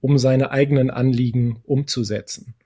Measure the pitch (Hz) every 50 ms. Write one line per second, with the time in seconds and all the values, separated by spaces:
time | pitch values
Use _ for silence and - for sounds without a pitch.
0 | - 139 143 135 120 131 131 131 135 - 135 135 143 143 143 135 127 127 - 123
1 | 123 131 127 117 127 120 113 123 120 120 113 - - - 139 139 139 - - 127
2 | 113 101 104 - - - - - - - - _ _